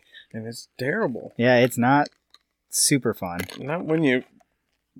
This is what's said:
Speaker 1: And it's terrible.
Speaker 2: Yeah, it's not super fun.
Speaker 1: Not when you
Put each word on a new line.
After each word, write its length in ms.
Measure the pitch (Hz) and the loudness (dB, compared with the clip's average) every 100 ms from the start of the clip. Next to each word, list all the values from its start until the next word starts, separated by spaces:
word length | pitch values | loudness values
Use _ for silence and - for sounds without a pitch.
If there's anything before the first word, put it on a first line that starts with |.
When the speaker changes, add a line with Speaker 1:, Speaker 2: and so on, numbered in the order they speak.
| _ - - | _ -20 -16
Speaker 1:
And 140 | 113 110 | -14 -12
it's 200 | 117 - - | -14 -16 -8
terrible. 560 | 127 208 175 110 - - | -4 -2 -4 -6 -8 0
Speaker 2:
Yeah, 200 | 120 123 | 4 4
it's 200 | 127 120 | 4 2
not 300 | 120 143 - _ _ _ _ _ _ | 2 2 0 _ _ _ _ _ _
super 440 | - - 143 120 | -2 2 2 0
fun. 280 | - 90 87 92 - | -4 -6 -8 -8 -10
Speaker 1:
Not 280 | 131 170 156 | -8 -6 -2
when 180 | 160 | 2
you 200 | 147 123 - _ _ _ _ _ _ | 2 2 -2 _ _ _ _ _ _